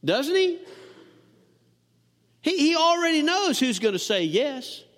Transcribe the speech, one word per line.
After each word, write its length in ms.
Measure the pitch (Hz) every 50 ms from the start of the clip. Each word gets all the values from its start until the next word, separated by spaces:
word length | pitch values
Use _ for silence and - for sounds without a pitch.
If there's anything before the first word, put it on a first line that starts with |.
| -
Doesn't 280 | 139 175 240 277 294 359
he? 260 | 381 381 370 339 339 - - - - - - - - - - _ _ _ _ _ _ _ _ _ _ _ _ _ _ _ _ _ _ _ _ _ _ _ _ _ _
He, 160 | - 302 370 370
he 180 | 285 311 339 320
already 440 | 320 339 339 339 349 330 330 311
knows 380 | 294 320 349 381 403 370 262 -
who's 200 | 262 254 233 180
gonna 200 | 214 220 196 175
say 240 | - - 214 190 175
yes. 580 | 156 151 202 262 294 269 254 240 - - - - _ _